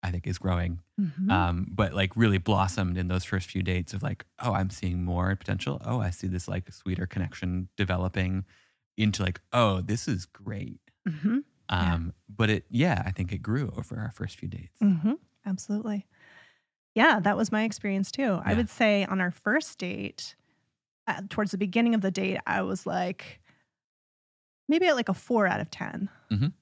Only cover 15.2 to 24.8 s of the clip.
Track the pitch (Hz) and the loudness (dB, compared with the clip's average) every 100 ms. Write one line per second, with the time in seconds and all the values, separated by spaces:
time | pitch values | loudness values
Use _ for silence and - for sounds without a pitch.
15.2 | _ _ 208 190 - 208 220 202 - _ | _ _ -6 -6 -4 -6 -4 -6 -8 _
16.2 | - - - _ _ _ _ - 277 220 | -20 -20 -20 _ _ _ _ 4 6 6
17.2 | 185 196 214 214 220 208 208 196 190 - | 4 2 2 2 0 -2 -2 -2 -2 -2
18.2 | 269 180 - 220 226 - 220 202 196 190 | 0 0 2 2 0 2 4 4 2 0
19.2 | 180 - - 269 311 - 180 - 98 - | 0 -2 0 0 -2 -8 -8 -6 -8 -10
20.2 | - - _ _ _ _ _ _ - - | -16 -18 _ _ _ _ _ _ -8 -6
21.2 | 202 - 208 190 196 226 233 226 190 185 | -6 -2 -2 0 0 2 2 2 0 0
22.2 | 190 185 - 180 190 190 - 180 180 - | -2 -4 -2 -2 -2 -6 -4 -4 -4 -6
23.2 | - - _ _ _ _ _ _ _ _ | -14 -20 _ _ _ _ _ _ _ _
24.2 | _ _ _ _ - 311 | _ _ _ _ 0 4